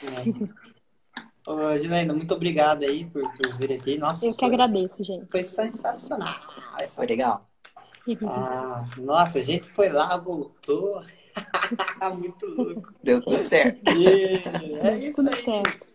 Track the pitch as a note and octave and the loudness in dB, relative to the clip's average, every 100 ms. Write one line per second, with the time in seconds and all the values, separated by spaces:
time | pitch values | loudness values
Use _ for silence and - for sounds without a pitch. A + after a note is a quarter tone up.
0 | - B2+ E3+ A#3 G#3 - - _ _ _ | -10 -4 -4 -4 -6 -10 -20 _ _ _
1 | _ - - _ - D#3 D#3 D3+ E3 F3 | _ -20 -20 _ -8 -4 0 0 0 0
2 | E3 D3+ E3 F3+ E3+ D3+ D3+ D3+ C#3 D3 | 0 -2 -2 -2 0 4 4 4 0 -2
3 | E3+ D3 C3+ - B2+ B2 C3+ B2+ C3+ D3 | -4 -6 -6 -2 -4 -2 -4 -2 -2 -2
4 | D3+ E3+ A#3 A3+ B3 A#3+ B3 G3+ F#3 - | 0 0 -2 0 2 4 4 4 -2 -6
5 | G3 F3+ F#3 F#3 F#3 - A3+ A3+ A#3 - | -8 -8 -4 -4 -2 -4 -6 -4 -6 -6
6 | - - F3 - - - - - - - | -6 -6 -6 -8 -14 -18 -14 -8 -8 -4
7 | A#2+ A#2 B2+ G#2+ _ _ - - - - | -2 0 0 0 _ _ -20 -20 -20 -12
8 | - G#3+ G#3+ B2+ C3 B2+ C3 A#2+ A#2+ B2+ | -6 -4 -4 -4 -4 -4 -6 -8 -10 -8
9 | C3 D#3 E3+ D3+ B2 E3+ - - G3 D3 | 0 4 4 2 0 -2 -4 2 2 4
10 | E3+ F3+ F3 E3 C#3 _ - D3 G3+ F#3+ | 2 -2 -4 -8 -8 _ -2 -2 -2 -6
11 | D#3+ - - - - C#4 F#3+ A#3 F#3 - | -12 -20 -16 -16 -4 -2 -2 -2 -4 -2
12 | F#3+ F#3 F3 - G3+ A3 G3+ G#3+ - - | -4 -4 -8 -8 -8 -4 -4 -4 -12 -6
13 | - B3 - C4 F#4 D#3+ C3 - - D#3+ | 2 2 4 0 4 4 4 2 2 6
14 | F#3 G3 F#3+ F#3 F3+ D#3+ D#3+ D3 - A3 | 8 8 6 0 -2 -6 -6 0 0 0
15 | C#4+ D4 C#4 - - G#3+ G3+ - - | -2 0 0 0 -2 0 0 -2 -16